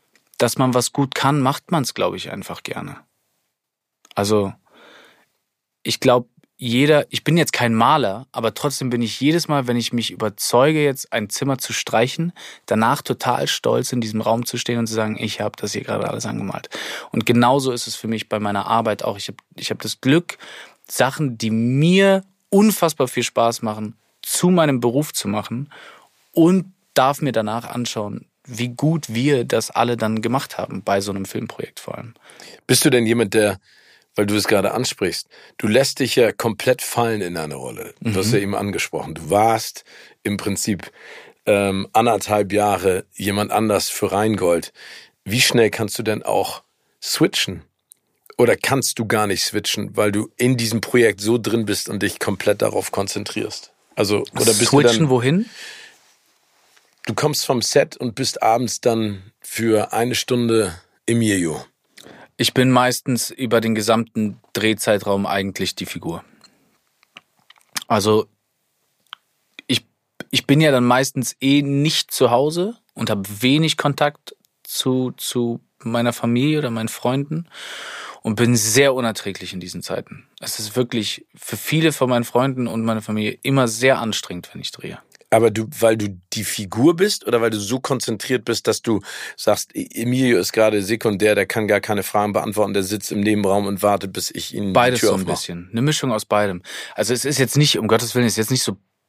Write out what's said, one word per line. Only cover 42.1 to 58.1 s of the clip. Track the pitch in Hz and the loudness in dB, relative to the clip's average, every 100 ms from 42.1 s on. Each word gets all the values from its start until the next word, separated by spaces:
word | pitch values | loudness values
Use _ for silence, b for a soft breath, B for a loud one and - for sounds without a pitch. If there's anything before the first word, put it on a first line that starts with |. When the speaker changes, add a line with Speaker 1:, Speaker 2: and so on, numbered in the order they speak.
| 104 - 104 95 | 2 0 0 2
Speaker 2:
Jahre | 104 104 92 92 90 - | 2 2 2 0 0 -4
jemand | - 101 101 101 | -6 -2 0 0
anders | 104 110 98 - | 0 2 0 0
für | - 98 | -4 -2
Rheingold. | 95 110 98 87 85 - B B B B B 95 | 0 0 2 2 0 -2 B B B B B -4
Wie | 117 | 0
schnell | - 120 107 | 2 4 2
kannst | - 107 - | 2 -6 -4
du | |
denn | 107 107 | -4 -4
auch | - 98 - - _ _ _ _ | -2 -2 -2 -8 _ _ _ _
switchen? | - - - - - 87 - _ _ _ _ _ - - | -6 0 0 0 -4 -6 -16 _ _ _ _ _ -6 2
Oder | 117 101 | 4 4
kannst | - 139 - - | 0 0 -2 -4
du | 110 | -2
gar | 113 104 | 0 0
nicht | 92 - | -2 -2
switchen, | 107 - - 101 113 | -4 -4 -4 -4 0
weil | 104 | 0
du | 104 - - | 0 -4 0
in | 123 123 | 0 2
diesem | 110 110 | 0 -2
Projekt | - 123 113 90 | 2 4 4 2
so | 104 117 | 0 0
drin | 104 117 104 | 2 0 0
bist | 98 - | -2 -4
und | 101 | -2
dich | 101 - | -2 -2
komplett | - 98 107 104 | -4 -2 0 2
darauf | 110 101 - | 0 -2 -4
konzentrierst? | - 98 101 101 107 101 - - _ _ - | -4 -4 -6 -6 -6 -6 -8 -16 _ _ -2
Also, | - 104 - | 0 0 -2
oder | - 113 | 0 2
bist | 104 | 4
du | 117 | 4
Speaker 1:
Switchen | 139 - 110 | 6 6 6
Speaker 2:
dann | 151 | 4
Speaker 1:
wohin? | 127 127 180 233 B B B B B B B _ _ _ _ _ _ _ _ - | 4 2 0 -2 B B B B B B B _ _ _ _ _ _ _ _ -8
Speaker 2:
Du | |
kommst | 104 151 - - | -2 0 0 0
vom | 127 | 0
Set | - 147 127 - | 2 2 2 -2
und | 127 | -6